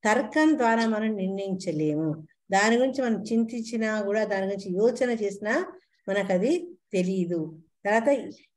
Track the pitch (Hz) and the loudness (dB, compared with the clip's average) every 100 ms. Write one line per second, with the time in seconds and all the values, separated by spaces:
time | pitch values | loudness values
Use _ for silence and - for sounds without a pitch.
0 | 214 226 220 311 311 294 233 226 226 214 | 2 2 2 4 4 4 4 4 2 0
1 | 220 214 190 196 196 180 185 151 151 151 | 0 0 -2 -4 -4 -4 -4 -2 0 0
2 | 156 151 - _ _ 190 214 233 262 262 | -2 -4 -8 _ _ 2 4 4 2 0
3 | 247 208 202 226 226 240 226 233 220 214 | -2 -2 0 0 0 -4 -8 -4 -2 -2
4 | 202 208 208 196 190 196 196 180 226 233 | -2 -2 0 -2 -2 -4 -4 2 2 2
5 | 247 226 208 196 214 269 370 - _ _ | -2 -2 -4 -4 -2 -2 -2 -12 _ _
6 | - 196 190 180 220 349 349 - _ - | -4 -2 0 2 2 0 -2 -16 _ -2
7 | 180 190 175 170 160 160 - _ 196 220 | 0 0 0 -2 -4 -10 -20 _ 0 2
8 | 226 277 - - _ | 4 0 -2 -16 _